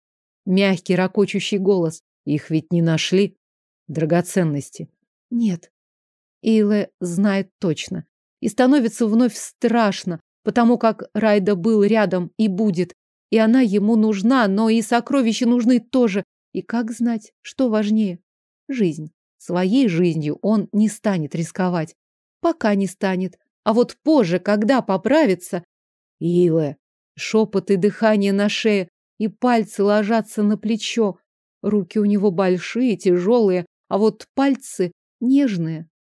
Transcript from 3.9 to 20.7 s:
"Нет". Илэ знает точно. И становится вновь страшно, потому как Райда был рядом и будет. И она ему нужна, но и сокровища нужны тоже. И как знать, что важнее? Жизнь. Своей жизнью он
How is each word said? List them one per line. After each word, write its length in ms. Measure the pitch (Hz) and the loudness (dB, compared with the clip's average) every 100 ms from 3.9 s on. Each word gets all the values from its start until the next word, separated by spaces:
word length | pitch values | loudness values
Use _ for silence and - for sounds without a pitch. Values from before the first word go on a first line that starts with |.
| 147 160 165 - 190 165 143 - - 160 _ _ _ _ | -6 0 0 0 -2 -2 -2 -8 -14 -18 _ _ _ _
"Нет". 420 | 240 220 175 - _ _ _ _ _ _ _ | -2 -2 -2 -8 _ _ _ _ _ _ _
Илэ 480 | - 220 208 208 196 _ | 0 2 2 0 -2 _
знает 520 | 180 170 202 196 190 _ | -6 0 0 0 -4 _
точно. 460 | 180 151 - 175 - _ _ _ | -4 -4 -6 -12 -12 _ _ _
И 100 | 220 | -4
становится 580 | - 254 285 226 - 226 | 2 4 4 2 -2 0
вновь 280 | 226 247 - | 2 0 -2
страшно, 840 | - - 233 233 214 190 - 165 _ _ | -12 -6 -2 0 0 -2 -6 -10 _ _
потому 340 | - 208 233 240 | -4 2 2 2
как 320 | 226 214 - | 0 -2 -6
Райда 420 | 208 220 208 190 196 | -2 2 2 2 0
был 280 | 196 220 | 2 2
рядом 480 | 202 220 196 185 175 - | 2 2 0 -2 -4 -2
и 100 | 220 | -2
будет. 460 | 185 220 170 175 - _ _ _ | 0 0 0 -4 -8 _ _ _
И 60 | 226 | 2
она 240 | 220 254 | 4 4
ему 340 | 240 202 208 233 | 2 2 2 2
нужна, 520 | 220 202 202 262 208 | 2 0 2 2 2
но 220 | 196 226 | 0 0
и 120 | 226 | 0
сокровища 640 | 220 240 240 277 233 214 240 | 0 -2 0 0 0 0 0
нужны 320 | 247 226 247 | 2 2 2
тоже. 440 | - 262 240 190 - _ _ | 0 0 0 -2 -8 _ _
И 80 | 190 | -10
как 300 | 175 233 226 | -6 -6 -6
знать, 420 | 233 240 226 - _ | -4 -4 -4 -8 _
что 280 | - - 254 | -14 -4 0
важнее? 500 | 214 208 220 208 175 _ _ _ _ - | 0 0 0 0 -4 _ _ _ _ -10
Жизнь. 440 | 262 185 156 156 - _ _ - | -2 -2 -2 -10 -18 _ _ -6
Своей 420 | 175 185 247 247 | -2 0 2 2
жизнью 520 | 165 180 160 151 - | 2 0 0 -4 -4
он 280 | 196 220 - | -2 -2 0